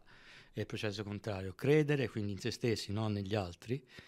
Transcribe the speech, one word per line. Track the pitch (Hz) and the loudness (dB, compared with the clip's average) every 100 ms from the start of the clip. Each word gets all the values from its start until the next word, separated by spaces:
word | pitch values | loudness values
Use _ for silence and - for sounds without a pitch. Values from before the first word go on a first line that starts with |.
| - - - - - | -6 -20 -20 -20 -8
è | - | -4
il | 104 | -4
processo | 110 107 101 | -2 -2 -2
contrario. | 101 104 110 95 95 - | -4 -4 -4 -4 -4 0
Credere, | 131 156 143 143 117 | 4 6 6 2 0
quindi | 113 104 | 0 -2
in | 98 | -2
se | 117 | -4
stessi, | - 123 104 - | 0 2 2 0
non | 101 110 | 0 0
negli | 101 95 | 0 0
altri, | 107 87 - - 135 - - | 0 0 -6 -4 -6 -6 -20